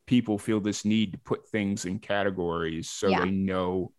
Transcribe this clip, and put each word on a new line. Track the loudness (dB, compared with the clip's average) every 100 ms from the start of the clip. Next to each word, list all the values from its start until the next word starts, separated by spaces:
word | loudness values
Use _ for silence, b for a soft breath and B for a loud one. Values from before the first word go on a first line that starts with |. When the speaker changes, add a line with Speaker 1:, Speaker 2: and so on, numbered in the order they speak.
| 2
Speaker 1:
people | 4 4 0
feel | 2 0
this | 0 0
need | 2 2 0
to | -4
put | -6 -6 -2
things | -2 0 -2 -4
in | -6
categories | -2 0 0 0 -2 -2 -2 -4 -8
so | -2 2
Speaker 2:
Yeah. | 2
Speaker 1:
they | 2
know | 0 0 0 0 -2 -4